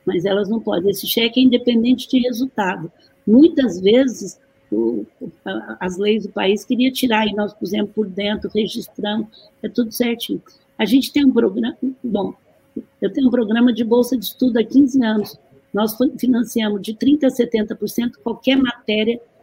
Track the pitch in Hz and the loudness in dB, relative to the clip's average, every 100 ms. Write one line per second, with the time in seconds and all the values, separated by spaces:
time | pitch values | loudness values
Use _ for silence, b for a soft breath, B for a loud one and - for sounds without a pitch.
0 | - 190 190 196 196 226 214 180 196 - | -4 -2 0 0 -2 -4 -2 -2 0 -2
1 | - 233 233 254 262 240 247 233 233 254 | -2 -2 0 4 4 4 2 2 2 0
2 | - 262 247 220 262 - 185 190 165 b | 0 0 0 -2 -4 -2 -4 -4 -10 b
3 | b _ - 233 339 311 247 175 190 240 | b _ 4 6 8 6 0 2 4 4
4 | 269 196 190 - _ _ _ - 113 233 | 4 -2 -10 -14 _ _ _ -2 -2 -4
5 | - _ 220 - 196 196 214 - 185 180 | -8 _ -16 -12 -10 -10 -10 -8 -8 -2
6 | 208 220 190 - 190 208 - 233 254 254 | 0 0 -4 -2 0 0 -2 0 0 0
7 | 254 214 214 202 208 - 185 208 208 220 | 0 0 0 -2 -6 -6 -6 -4 -4 -4
8 | 202 185 202 214 196 208 202 226 - - | -6 -6 -6 -6 -4 -4 -4 -6 -12 -8
9 | 208 220 214 b b _ 214 247 226 - | -6 -6 -8 b b _ -6 -4 -4 -2
10 | 240 233 - 185 b b _ - 214 262 | -4 -4 -6 -10 b b _ -6 2 2
11 | - 294 277 226 220 202 233 - 254 262 | 2 2 4 4 2 0 -4 -4 -8 -6
12 | 240 202 190 - _ _ _ - - _ | -4 -4 -4 -8 _ _ _ -18 -18 _
13 | 196 277 254 247 208 233 247 220 226 240 | -4 0 2 2 0 2 2 2 2 2
14 | 240 254 - - 254 226 220 262 277 269 | 2 -2 -6 -2 0 0 2 4 4 2
15 | 226 214 202 - _ _ _ 202 220 214 | 2 0 -4 -10 _ _ _ -2 -2 0
16 | 262 262 240 233 226 233 214 208 196 220 | -2 0 0 0 0 -2 -2 -4 -6 -2
17 | 269 294 262 254 233 220 214 220 214 - | 2 2 2 0 0 -2 -4 -6 -6 -4
18 | 240 - 233 - - 269 254 - - 214 | -6 -6 -10 -4 0 0 0 -4 -4 -2
19 | 220 233 - _ | 0 -4 -10 _